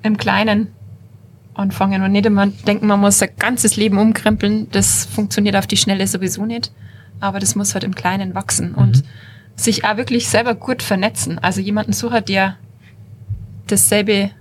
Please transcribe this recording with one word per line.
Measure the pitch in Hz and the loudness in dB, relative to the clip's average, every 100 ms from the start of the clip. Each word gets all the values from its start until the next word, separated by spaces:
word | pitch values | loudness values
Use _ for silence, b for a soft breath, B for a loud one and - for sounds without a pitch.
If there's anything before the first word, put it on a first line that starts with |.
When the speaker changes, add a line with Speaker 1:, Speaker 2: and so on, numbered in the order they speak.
Speaker 1:
im | 214 208 | 0 0
Kleinen | 208 190 220 208 220 - - - - - - - - | 2 2 2 2 0 -8 -20 -20 -20 -20 -20 -20 -16
anfangen | - 196 - 196 190 | -4 -4 0 0 2
und | 190 | 2
nicht | 202 | 2
immer | 214 202 202 | 4 4 2
denken, | 202 - 208 208 | 0 -2 2 2
man | 202 | 4
muss | 202 202 | 4 4
sein | 190 - | 0 0
ganzes | 220 247 214 - | 0 2 0 2
Leben | 214 196 | 2 4
umkrempeln. | 220 214 214 214 202 214 214 | 4 4 0 2 0 -2 0
Das | 196 196 - | 0 0 0
funktioniert | - - 208 - 202 196 | -4 -4 -2 0 2 2
auf | 196 | 0
die | 202 | 0
Schnelle | - 196 196 | 2 0 0
sowieso | 190 185 196 214 | -2 -4 -4 -6
nicht, | 233 233 B B B B B | -6 -8 B B B B B
aber | 196 196 | -4 -2
das | 196 202 | -2 0
muss | 202 | -2
halt | 190 | -2
im | 196 185 | -4 -4
Kleinen | 180 196 190 | -2 -2 -4
wachsen | 185 - - 170 | -6 -4 -4 -2
und | - 123 123 | 2 6 6
Speaker 2:
Mhm. | 139 B B B B - | 2 B B B B -4
Speaker 1:
sich | - 208 | -2 0
auch | 214 214 | 0 -2
wirklich | 254 240 - | 0 -2 2
selber | 208 240 | 0 0
gut | 214 - 247 | -4 -4 -6
vernetzen. | - 190 190 - - 165 | -2 -2 -2 -4 -6 -2
Also | 180 190 | -2 -2
jemanden | 190 208 214 | -2 -2 -2
suchen, | 202 233 233 196 | -4 -2 -2 0
der | 190 190 190 - - B - - - - - - - - | 0 0 -4 -20 -20 B -20 -20 -20 -10 -10 -10 -16 -2
dasselbe | 196 - 208 208 202 196 - | 0 2 2 2 0 -2 -6